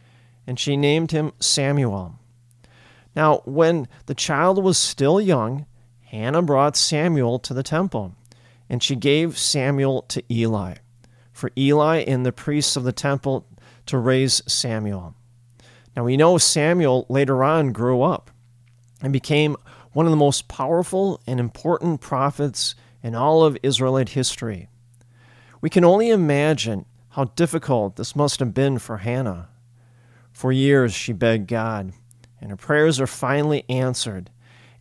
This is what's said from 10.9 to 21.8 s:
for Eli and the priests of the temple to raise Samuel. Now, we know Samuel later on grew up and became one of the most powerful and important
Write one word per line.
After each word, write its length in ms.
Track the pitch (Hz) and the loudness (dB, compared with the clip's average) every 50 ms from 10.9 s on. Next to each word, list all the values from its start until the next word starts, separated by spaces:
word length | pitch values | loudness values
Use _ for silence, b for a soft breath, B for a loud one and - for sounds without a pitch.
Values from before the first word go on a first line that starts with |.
| _ _ b b b b b b | _ _ b b b b b b
for 200 | b - - 117 - | b -10 -10 -8 -2
Eli 420 | 131 135 139 143 151 151 156 165 160 | 0 2 2 4 4 4 2 2 0
and 280 | - - 135 127 127 | 0 -2 -2 0 -2
the 60 | 127 | -2
priests 420 | 120 - - 156 147 147 139 - - | -4 -4 -6 -4 -2 -2 -2 -2 -2
of 80 | 139 | -2
the 80 | 123 127 | -4 -4
temple 540 | 123 - - 143 139 135 - 139 131 107 - _ - b b b b b b | -4 -4 -2 -2 -2 -2 -2 -4 -4 -4 -6 _ -20 b b b b b b
to 100 | - - | -4 -4
raise 460 | 127 117 127 131 131 135 131 - - - - | 0 2 2 2 2 2 2 0 -2 -2 -4
Samuel. 640 | - - - 120 113 110 107 104 101 92 90 87 - - _ _ _ _ _ _ b b b b b b b b b | -4 -4 -4 -4 -4 -4 -4 -4 -6 -6 -10 -12 -18 -20 _ _ _ _ _ _ b b b b b b b b b
Now, 80 | 120 | -4
we 140 | 120 120 131 | -2 2 4
know 200 | 139 156 170 180 | 6 6 6 6
Samuel 680 | 165 - - - 160 147 160 175 180 165 135 127 131 - - | 4 4 2 2 2 2 2 2 2 4 4 2 2 0 0
later 360 | 123 135 139 131 135 127 131 | 0 0 2 2 2 2 2
on 260 | 143 156 165 147 135 | 2 2 2 0 0
grew 320 | 107 107 120 123 127 123 | -2 0 0 0 2 2
up 300 | 131 175 156 - - - - _ _ _ _ _ _ _ _ _ _ _ _ _ | 2 2 0 -2 -6 -12 -20 _ _ _ _ _ _ _ _ _ _ _ _ _
and 120 | - 135 | -4 -2
became 440 | 139 131 - - 156 147 151 151 143 - B B B B B B | -2 -2 -2 0 2 2 2 0 -2 -6 B B B B B B
one 140 | - 143 165 | -2 0 2
of 40 | 170 | 4
the 60 | 156 | 4
most 320 | 151 147 143 135 - - - | 4 4 2 2 0 -6 -10
powerful 720 | - - 131 139 165 175 180 - 185 185 196 196 - - - - | -8 -6 -2 0 0 0 -2 -2 -2 -2 -2 -2 -2 -4 -6 -6
and 100 | 131 123 | -4 -4
important 640 | 120 113 - - - 160 175 - | -4 -4 -8 -6 -2 -2 -2 0